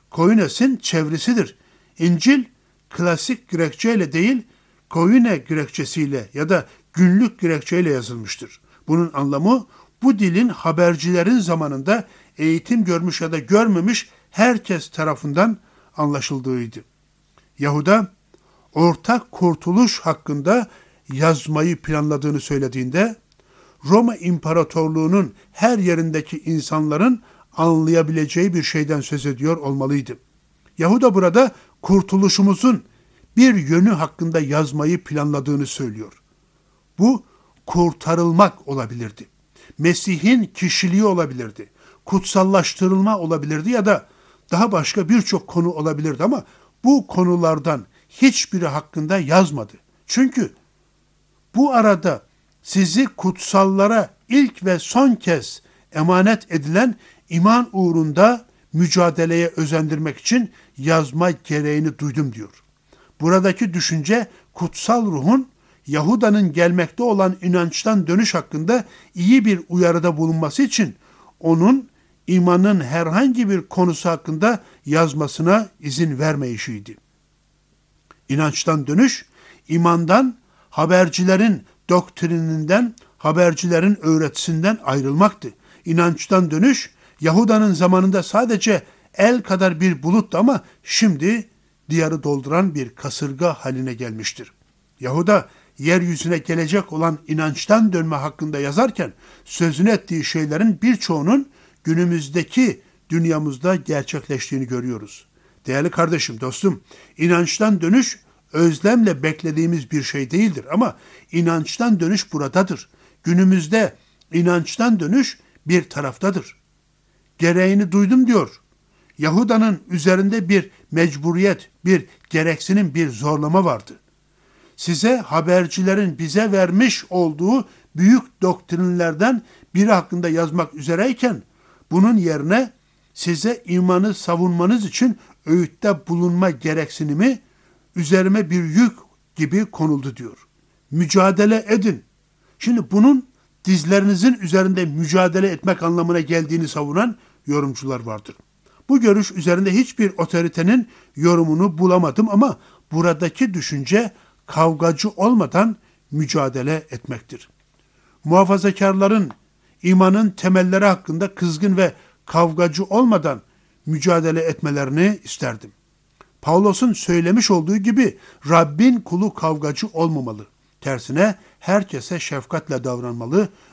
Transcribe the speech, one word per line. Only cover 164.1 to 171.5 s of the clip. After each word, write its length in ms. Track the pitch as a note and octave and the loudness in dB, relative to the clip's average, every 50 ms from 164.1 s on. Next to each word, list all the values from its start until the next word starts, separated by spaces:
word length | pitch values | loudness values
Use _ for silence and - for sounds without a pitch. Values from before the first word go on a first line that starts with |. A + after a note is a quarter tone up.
| F3 E3 D#3+ E3 D#3+ E3 | 2 2 2 0 0 0
etmelerini 800 | D#3+ E3 D#3 - - D3 C#3+ C#3+ C#3 C3 C#3 D#3 F3+ G#3 G#3 - - | -2 -2 -4 -4 -4 -4 -2 -2 -4 -2 0 2 2 0 0 -4 -8
isterdim. 480 | - - - C#3+ B2+ A2+ G#2 - G2+ - _ _ _ _ _ _ _ _ - - _ _ _ | -14 -10 -8 -8 -8 -8 -10 -14 -20 -20 _ _ _ _ _ _ _ _ -20 -20 _ _ _
Pavlos'un 500 | - D#3 D#3+ F#3 G3+ G#3 F#3 - B3+ B3 | -2 2 2 4 4 2 2 2 0 0
söylemiş 580 | G#3 - - - F3 E3+ E3+ E3+ G3 A#3+ G#3+ - | 0 -2 -2 -2 0 0 2 2 2 2 2 2
olduğu 260 | G3 F3 D#3 E3+ G3+ | 0 0 0 0 -2
gibi 420 | A3 F#3+ A#3 G#3+ B3 B3+ D#3+ - - - - - _ - C#3+ | -2 0 0 2 2 2 0 -2 -8 -16 -20 -20 _ -2 2
Rabbin 520 | E3 E3 E3 D3 C#3+ D#3 A3+ C4 B3 A3+ | 2 2 2 2 2 2 4 4 4 2
kulu 340 | - - E3+ F3+ G3+ G#3+ - | -2 -4 -4 -4 -4 -4 -4
kavgacı 520 | - - D#3+ D#3+ D3+ D#3 D3 C#3+ - A3 G#3+ | -4 -4 -4 -4 -4 -4 -6 -6 -6 -8 -6
olmamalı. 540 | - D#3+ E3+ E3 D#3 C#3+ B2+ A#2+ A2 G#2 G2+ - _ _ _ _ _ _ | -4 -2 -2 -2 -2 -4 -6 -8 -10 -14 -16 -20 _ _ _ _ _ _
Tersine 540 | - C#3 C3+ A#2+ - - C3 D#3 G3 G#3+ F#3+ - _ _ | -8 -8 -6 -6 -8 -6 -2 0 0 0 0 -4 _ _